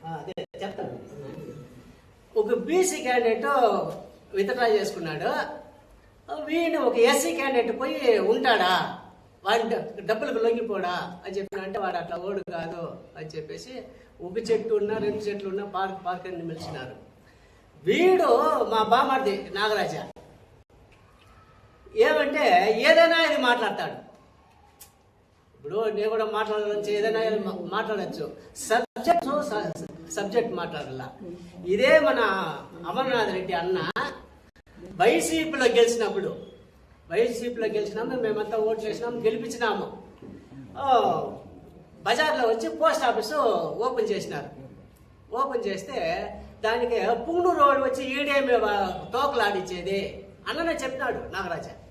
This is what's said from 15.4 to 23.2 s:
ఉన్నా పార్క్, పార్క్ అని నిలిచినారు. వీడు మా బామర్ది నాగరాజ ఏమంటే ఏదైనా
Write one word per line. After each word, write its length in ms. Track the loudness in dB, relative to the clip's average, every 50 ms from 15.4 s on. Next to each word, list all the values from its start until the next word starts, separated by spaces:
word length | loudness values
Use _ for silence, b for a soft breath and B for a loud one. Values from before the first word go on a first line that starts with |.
| -6 -6
ఉన్నా 160 | -6 -6 -6
పార్క్, 420 | -4 -4 -4 -4 -4 -4 -6 -6
పార్క్ 200 | -6 -6 -6 -8
అని 100 | -10 -10
నిలిచినారు. 600 | -8 -8 -8 -8 -8 -10 -10 -10 -10 -12 -12 -14 -18 -20 -20 _ -20 b b b b b b b b b b _ -6 0
వీడు 400 | 2 4 6 6 6 6 6 6 6 6 6 6 4 2 2 0
మా 180 | 0 2 0
బామర్ది 680 | 4 6 6 6 6 4 2 2 2 0 -2 -2 -6 -6
నాగరాజ 440 | -4 -2 0 0 2 0 0 -2 -4 -8 -10 -12 -16 -20 -20 -20 -20 -20 -20 _ -20 -20 -20 _ _ -20 -20 _ -20 _ _ _ _ _ _ -20 -20 -20 -20 _ -20 -20 -20 -20 -20 -20 -20 -8 4
ఏమంటే 800 | 4 4 6 6 2 2 0 0 2 4 6 6 6 6 4 2 4
ఏదైనా 420 | 6 6 8 8 8 6 6 4